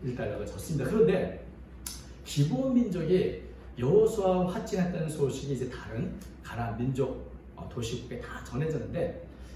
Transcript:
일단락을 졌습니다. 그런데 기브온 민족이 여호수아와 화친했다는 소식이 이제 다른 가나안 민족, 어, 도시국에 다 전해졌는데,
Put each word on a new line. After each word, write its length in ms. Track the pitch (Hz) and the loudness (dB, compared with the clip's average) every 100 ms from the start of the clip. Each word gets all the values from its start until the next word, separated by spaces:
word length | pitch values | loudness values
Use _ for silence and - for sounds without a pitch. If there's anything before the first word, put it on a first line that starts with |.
일단락을 420 | 127 120 110 101 - | -6 -4 -4 -4 -6
졌습니다. 420 | - - 139 123 | -8 -4 -2 2
그런데 560 | 214 190 - - - - - - - - - - - - | 6 8 6 2 -4 -12 -14 -16 -12 -10 -10 -14 -14 -2
기브온 480 | 151 147 254 269 | 2 4 4 4
민족이 720 | 240 214 175 160 185 - - - - - - | 4 4 2 4 4 4 -2 -10 -14 -12 -2
여호수아와 760 | 123 202 220 202 190 185 180 | 6 8 8 6 4 4 2
화친했다는 540 | 226 - 190 175 160 151 | 0 -2 2 2 0 -2
소식이 460 | 143 135 - 135 | 2 0 0 -2
이제 160 | 127 123 | -2 -4
다른 440 | - - 113 180 - - - | -6 -6 -4 -4 -6 -12 -14
가나안 340 | - 117 117 110 | -10 -4 -4 0
민족, 520 | 127 131 - - - - - - | 0 2 0 -2 -10 -14 -16 -14
어, 140 | - | -10
도시국에 500 | - - - - - | -6 -4 -6 -6 -8
다 240 | - - | -8 -10
전해졌는데, 840 | - 123 156 147 104 - - - - - - | -6 -4 -2 -2 -2 -2 -2 -4 -12 -14 -14